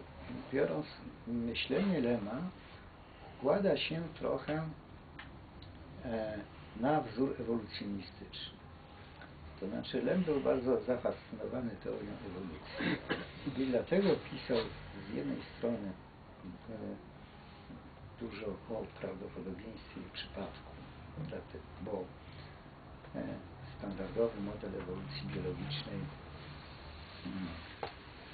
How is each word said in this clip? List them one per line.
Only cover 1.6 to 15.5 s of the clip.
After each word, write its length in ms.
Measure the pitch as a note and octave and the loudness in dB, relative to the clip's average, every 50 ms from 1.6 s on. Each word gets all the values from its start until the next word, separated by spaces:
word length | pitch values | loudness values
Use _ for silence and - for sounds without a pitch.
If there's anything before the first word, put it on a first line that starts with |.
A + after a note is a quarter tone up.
| - - B2+ - G3 G3+ F#3 D3+ | 2 4 6 6 8 8 8 8
Lema 420 | B2 A#2 A#2+ A2+ G2+ G2+ A2+ C3+ F3 F#3 - - - - - - - - - - - - - - - - - - | 8 6 6 6 4 2 0 0 0 -2 -2 -6 -10 -14 -14 -14 -14 -14 -14 -16 -16 -16 -14 -14 -12 -12 -6 2
układa 380 | - C3+ D3+ G3+ G3 F#3+ D3+ | 6 6 8 8 8 8 8
się 260 | C3+ - - D#3 E3 E3+ D#3+ - | 6 4 2 0 0 0 -2 -2
trochę, 540 | - - B2 C#3 C#3 - - D3+ D#3 D#3+ D#3+ D#3 - - - - - - - - - - - - - - - - - - - - - - - - - - | 0 2 2 2 2 2 2 2 2 2 0 -2 -6 -10 -14 -14 -14 -14 -12 -12 -12 -10 -10 -12 -12 -14 -14 -14 -12 -12 -12 -12 -12 -12 -12 -10 -6 -2
e, 340 | B2+ A2+ A2+ A2 G#2+ G#2+ G2+ G2+ - - - - - - G#2+ | 0 0 2 2 0 0 -2 -4 -8 -10 -12 -12 -10 -2 4
na 200 | A#2 C#3 D3+ D3+ | 6 8 8 8
wzór 360 | C3 A2+ G#2+ A#2 C3+ C#3 - - | 6 4 4 4 4 4 4 2
ewolucjonistyczny. 1200 | A#2+ A2+ A#2 A#2 G#2 - - - - G2+ G2+ G2 F2+ - - - G2 F2+ - - - - - - - - - - - - - - - - - - - - - - - - - - G2 | 2 2 2 2 2 -2 -4 -4 -2 -2 -2 -2 -2 -6 -10 -10 -12 -10 -8 -8 -8 -8 -10 -12 -14 -14 -14 -14 -14 -14 -14 -14 -14 -14 -14 -14 -12 -12 -12 -12 -12 -12 -8 -6 -4
To 60 | G2 | -2
znaczy, 340 | A2 A#2+ A#2+ - - B2+ A#2 | -2 -2 -2 0 2 4 6
Lem 200 | C#3 D#3+ F#3+ F3+ | 6 6 6 6
był 180 | E3 D3+ C#3 | 6 6 6
bardzo 400 | C3 - C#3 C3 A#2+ B2+ B2+ - | 8 8 6 8 8 8 6 6
zafascynowany 920 | - B2 B2 A#2+ - - - - - - - - - G#2 A2+ B2+ B2 A#2 A2 F#2+ - | 6 6 4 4 4 2 2 0 -2 -8 -6 -4 -2 -2 0 0 0 0 -2 -2 -2
teorią 280 | A2 A2 A2 G2+ G#2 G#2 F#2+ G2 | -2 -2 -2 -2 -4 -4 -6 -6
ewolucji 600 | G2+ F2+ F2+ F#2+ F2+ D#2 - - - - - F#2+ F2+ D#2 - - - - - - - - - - C#3+ C3 B2+ | -6 -4 -4 -4 -4 -6 -8 -8 -6 -2 0 2 4 2 2 2 0 0 0 -2 -4 -8 -6 -4 -2 2 2
i 80 | C3+ | 4
dlatego 420 | C3 B2 A2+ - - E3+ F#3 G3+ F#3 D3 - - - | 6 6 6 6 8 8 8 10 10 8 6 4 0
pisał 260 | D3 C#3 - - C3 A2+ A2 A2+ - - - - - - - - | -4 -4 2 4 4 4 4 4 0 -6 -8 -8 -8 -6 -4 -2
z 60 | A#2 | 0
jednej 240 | C3 C#3+ C#3 B2+ - - - | 0 2 2 0 0 -2 -6